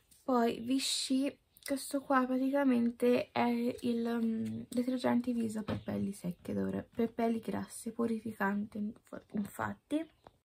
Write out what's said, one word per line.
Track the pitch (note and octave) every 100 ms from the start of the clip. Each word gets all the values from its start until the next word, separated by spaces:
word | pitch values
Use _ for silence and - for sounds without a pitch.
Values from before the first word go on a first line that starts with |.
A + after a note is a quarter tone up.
| _ -
Poi | - B3 A#3 -
Vichy, | A#3 C4+ - - - C4 C#4 - _ - -
questo | C#4 - C#4
qua | - C4 B3+
praticamente | B3+ C4 C#4 C4+ A#3+ A#3 A#3+ B3 A#3+ -
è | A#3+ A#3+ A#3 A#3+ -
il, | B3 A#3 A#3 A#3
mm, | A3+ A3 A3 A3+ A#3
detergente | A#3+ B3 B3+ B3 A#3+ B3+
viso | A#3 A3+ G#3+
per | G#3 G#3+
pelli | - G#3 G3+
secche, | G3 F3+ F3 -
dovre-, | G3+ F#3+ F#3+ - -
per | A3+
pelli | - A#3 A3+
grasse, | A3 G3+ F#3+ - A3+
purificante, | G#3+ A#3 A3+ A3+ A3 G3 G3+ G#3 G#3
inf-, | G#3 - _ - -
infatti. | G#3+ G3+ - G#3+ G3+ - D4+ D#4+ _ - _